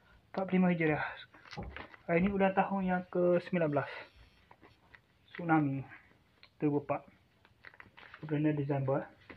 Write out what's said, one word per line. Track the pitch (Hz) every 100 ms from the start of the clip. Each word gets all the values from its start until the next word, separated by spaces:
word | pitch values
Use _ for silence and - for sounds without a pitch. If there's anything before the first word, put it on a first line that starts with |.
| _ - _
empat | - 190
puluh | 185
lima | 185
Hijriah. | 170 160 147 - - - - - - - - - - -
Hari | 170 190
ini |
ulang | 196 196 190
tahun | 190 196 185
yang | 180 185
ke | 180 175 175 -
sembilan | 180 160
belas. | 143 131 - - - - _ _ - - _ _ - _ _ _ -
Tsunami | 170 160 143 135 127 - _ _ _ _ - -
terbupak | 151 143 143 143 - - _ _ _ _ - - - - - - 151
bulan | 147 156 147
Disember, | 139 139 131 143 - - -